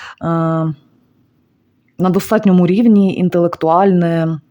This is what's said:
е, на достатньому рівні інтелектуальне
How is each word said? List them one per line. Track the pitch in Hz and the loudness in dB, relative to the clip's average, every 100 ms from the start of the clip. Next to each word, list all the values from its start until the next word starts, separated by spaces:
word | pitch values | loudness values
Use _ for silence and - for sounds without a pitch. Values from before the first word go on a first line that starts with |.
| - - | -20 -10
е, | 165 165 165 160 160 151 _ _ _ _ _ _ _ _ _ _ _ - | -6 -4 -2 -2 -4 -8 _ _ _ _ _ _ _ _ _ _ _ -4
на | 180 | -2
достатньому | 180 - 214 196 180 175 | -2 -2 0 2 2 2
рівні | 196 233 202 196 - | 2 4 4 2 0
інтелектуальне | 180 175 175 - 160 170 196 180 170 165 165 160 - | -2 0 -2 -2 0 2 2 2 0 -2 -4 -6 -10